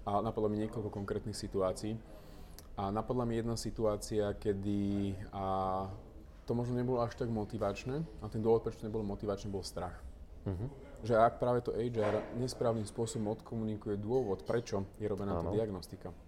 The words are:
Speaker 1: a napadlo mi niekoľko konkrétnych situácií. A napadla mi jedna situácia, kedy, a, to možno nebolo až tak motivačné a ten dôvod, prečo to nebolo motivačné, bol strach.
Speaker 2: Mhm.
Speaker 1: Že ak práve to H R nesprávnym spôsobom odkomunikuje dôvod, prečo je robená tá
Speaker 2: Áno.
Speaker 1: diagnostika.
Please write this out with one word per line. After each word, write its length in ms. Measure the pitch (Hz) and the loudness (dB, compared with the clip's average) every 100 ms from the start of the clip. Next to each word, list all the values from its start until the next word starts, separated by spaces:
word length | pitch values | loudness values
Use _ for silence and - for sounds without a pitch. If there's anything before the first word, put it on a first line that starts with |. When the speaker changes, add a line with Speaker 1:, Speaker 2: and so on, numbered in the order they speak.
Speaker 1:
a 160 | - 101 | 2 2
napadlo 300 | 110 110 107 | 2 2 2
mi 80 | 107 107 | 2 0
niekoľko 240 | 110 104 | -2 -4
konkrétnych 460 | 104 101 107 110 101 | -4 -2 -2 -4 -4
situácií. 580 | 101 98 92 92 107 113 - - - - - - - - | -2 2 2 2 -2 -4 -6 -16 -16 -16 -14 -14 -14 -4
A 160 | 98 | 0
napadla 320 | 104 110 127 | 0 2 2
mi 160 | 120 113 | 2 2
jedna 160 | 117 113 | 2 0
situácia, 760 | 113 - 110 104 - 110 104 101 | -2 2 2 2 0 2 2 2
kedy, 760 | 110 98 98 101 98 101 98 95 104 | 2 2 2 2 2 2 2 -2 -6
a, 540 | 98 95 95 95 95 95 101 - - - - | -2 0 2 2 0 -2 -6 -12 -16 -16 -16
to 80 | - | -2
možno 240 | 120 120 123 | 0 2 0
nebolo 240 | 123 127 | 2 2
až 160 | 117 - | 2 0
tak 140 | 123 | -2
motivačné 720 | 113 104 110 101 98 - 139 160 - | 0 0 0 0 0 -2 -4 -4 -6
a 60 | 107 | -6
ten 160 | 113 | 0
dôvod, 240 | 110 113 113 | 6 6 4
prečo 160 | 110 | -4
to 40 | 113 | -4
nebolo 140 | 110 104 | -2 -2
motivačné, 420 | 101 104 98 107 | -2 0 -2 -2
bol 160 | 98 | -4
strach. 320 | 92 - 90 85 - - - - | -4 -6 -6 -6 -12 -12 -14 -8
Speaker 2:
Mhm. 220 | - 90 120 - - - 110 | -4 -2 -4 -6 -14 -10 4
Speaker 1:
Že 60 | 117 | 8
ak 100 | 117 - | 8 6
práve 240 | 123 123 | 2 2
to 80 | 117 | 2
H 240 | 101 120 117 | 0 0 2
R 240 | 104 107 107 117 | 4 2 0 -2
nesprávnym 480 | 127 - 123 117 | -2 2 2 2
spôsobom 480 | 104 - 113 - 104 | -2 -2 -2 0 -2
odkomunikuje 640 | 110 - 117 110 104 107 101 | -2 -4 -2 -2 -2 -2 -2
dôvod, 480 | 104 131 117 92 | 2 2 2 -2
prečo 400 | - 123 120 101 95 - | 0 0 2 -2 -2 -4
je 80 | 104 | -2
robená 320 | 101 101 87 | -2 0 0
tá 80 | 85 | 2
Speaker 2:
Áno. 80 | 104 | 2
Speaker 1:
diagnostika. 560 | 110 95 82 92 90 85 | 0 -2 -8 -10 -12 -12